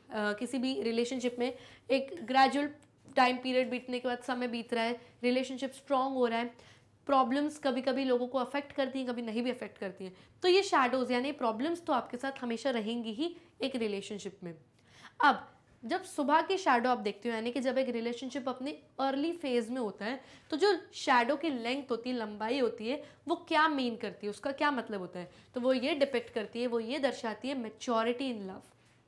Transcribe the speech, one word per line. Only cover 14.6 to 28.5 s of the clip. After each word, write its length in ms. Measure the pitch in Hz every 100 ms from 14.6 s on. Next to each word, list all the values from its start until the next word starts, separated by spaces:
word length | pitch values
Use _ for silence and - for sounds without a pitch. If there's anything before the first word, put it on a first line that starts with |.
| - _ _ - - -
अब 320 | 285 240 - - _ _ 226
जब 180 | 359
सुबह 380 | - - 269 311
की 160 | 330 381
शैडो 320 | 320 240 247
आप 80 | 247
देखते 320 | 208 202 240
हो, 60 | 226
यानी 160 | 233
कि 80 | 262
जब 180 | 254 247
एक 120 | 254
रिलेशनशिप 600 | 240 226 233 262 277 254
अपने 220 | 254 269 302 - -
अर्ली 320 | 269 269 330
फेज 380 | 339 277 240 220
में 120 | 254
होता 240 | 214 - 202
है, 160 | 262 - - -
तो 80 | 302
जो 220 | 403 339 -
शैडो 420 | - - 247 233 302
की 140 | 330
लेंथ 340 | 254 226 269 277
होती 180 | 233 254
है, 60 | 254
लंबाई 440 | 214 208 220 269
होती 300 | 240 - 220
है, 140 | 285 - - -
वो 80 | 339
क्या 320 | - 320 311
मीन 280 | 285 247 220
करती 320 | 208 - 208
है, 40 |
उसका 200 | 202 277
क्या 200 | 277 294
मतलब 280 | 262 220 202
होता 200 | 180 180
है, 120 | 175 - -
तो 80 | 254
वो 120 | 247
ये 220 | 262 262 311
डिपिक्ट 340 | 240 240 233
करती 320 | 226 208 233
है, 60 | 247
वो 120 | 233
ये 200 | 220 294
दर्शाती 500 | 262 - 226 214 254
है 60 | 269
maturity 760 | 220 - - 226 226 247 269
in 60 | 220
love। 320 | 190